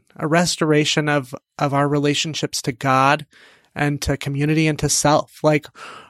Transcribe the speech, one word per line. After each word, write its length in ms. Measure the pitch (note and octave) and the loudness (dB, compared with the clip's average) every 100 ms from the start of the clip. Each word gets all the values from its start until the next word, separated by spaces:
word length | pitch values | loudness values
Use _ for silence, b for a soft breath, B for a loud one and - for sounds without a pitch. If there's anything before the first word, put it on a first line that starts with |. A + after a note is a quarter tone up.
| _ - | _ -8
a 100 | D#3 | -2
restoration 840 | E3 F3 - D#3+ D3+ D3+ - D3+ | 0 0 0 2 2 2 0 0
of, 260 | D3 B2+ C3 _ - | -2 -4 -12 _ -4
of 140 | D3 | -2
our 140 | C#3 C#3+ | 0 2
relationships 760 | D3 C#3+ C#3+ E3 - D3 - | 2 0 0 -4 -6 -6 -6
to 80 | - | -6
God 540 | A#2+ C#3 C3 C3+ D3+ D3 b b b b - | -4 0 2 4 2 -2 b b b b -4
and 260 | D3 D3 | -2 -2
to 140 | - C#3 | -4 -4
community 520 | - C#3 D3 D#3 D#3 | -4 -2 0 2 2
and 120 | D3+ | 0
to 80 | D3 | -2
self. 560 | - D3 D3+ - - | 0 2 2 0 -2
Like, 240 | D3+ D3+ - - B B B | 0 0 -2 -16 B B B